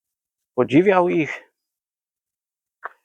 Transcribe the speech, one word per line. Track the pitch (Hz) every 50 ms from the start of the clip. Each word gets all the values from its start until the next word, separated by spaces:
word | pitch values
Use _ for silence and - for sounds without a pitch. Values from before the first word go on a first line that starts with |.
| _ _ _ _ _ _ _ _ _ _ _
Podziwiał | - 123 - 123 147 185 208 190 185 175 180
ich, | 180 170 151 - - - - _ _ _ _ _ _ _ _ _ _ _ _ _ _ _ _ _ _ _ _ _ _ _ _ _ _ _ - - - _ _